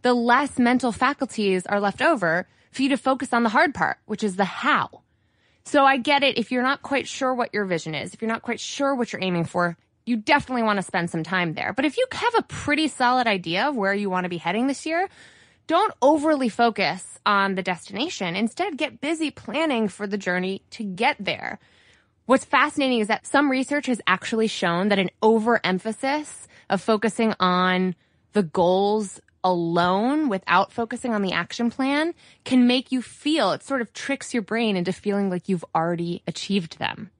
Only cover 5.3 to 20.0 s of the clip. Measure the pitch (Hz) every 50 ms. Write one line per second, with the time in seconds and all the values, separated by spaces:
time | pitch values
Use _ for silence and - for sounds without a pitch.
5.3 | _ _ _ _ _ _ _ - - 294 277 269 269 262 226 294 285 285 269 269
6.3 | - - 214 - 254 247 240 262 285 - - - 285 254 - - - - 269 254
7.3 | 262 240 240 - - 208 208 190 180 160 - 160 156 139 107 180 - - 226 220
8.3 | 226 226 - - 226 220 - - - - 277 277 277 247 240 - - - 185 190
9.3 | 180 170 165 - - 180 175 175 165 _ _ _ _ _ _ - 247 220 214 -
10.3 | - 285 - - 262 247 226 214 202 202 185 - - 185 170 170 - 170 160 165
11.3 | 190 185 175 165 151 - - - 196 - 262 311 - 453 508 494 - - - 480
12.3 | 466 440 - _ - - - - 294 294 311 285 - - 254 240 254 254 240 226
13.3 | 202 190 175 165 165 185 233 294 294 240 196 190 196 208 208 196 185 180 180 180
14.3 | 180 165 - 170 185 220 247 277 269 - - 311 320 339 381 381 _ - - -
15.3 | - _ _ _ _ _ _ - 320 349 415 440 - _ - 277 311 311 285 320
16.3 | 311 277 262 226 - - 240 233 214 - 190 143 165 185 - - - - _ 208
17.3 | 208 196 196 196 190 185 185 190 175 170 - - 196 196 269 359 - - 202 175
18.3 | 170 190 226 220 - - 349 415 320 240 311 262 220 - - 294 330 320 320 277
19.3 | - - - - 220 285 330 320 262 226 220 196 - -